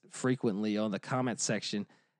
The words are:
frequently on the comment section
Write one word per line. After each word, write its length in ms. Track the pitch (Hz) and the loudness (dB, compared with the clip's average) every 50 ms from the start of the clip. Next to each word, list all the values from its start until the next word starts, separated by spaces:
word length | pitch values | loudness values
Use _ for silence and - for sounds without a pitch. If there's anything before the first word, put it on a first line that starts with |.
| - - | -10 -16
frequently 640 | - - - 127 131 - - 117 92 104 107 107 104 | -8 -2 2 2 2 2 2 0 0 2 0 0 2
on 120 | 104 107 110 | 2 0 0
the 100 | 98 95 | -2 -4
comment 400 | - - 127 127 127 127 104 - | -4 -2 -2 0 0 0 -2 -2
section 460 | - - 113 98 - - - 104 101 - - _ _ _ _ | 0 0 0 0 -2 -2 -4 -4 -4 -6 -10 _ _ _ _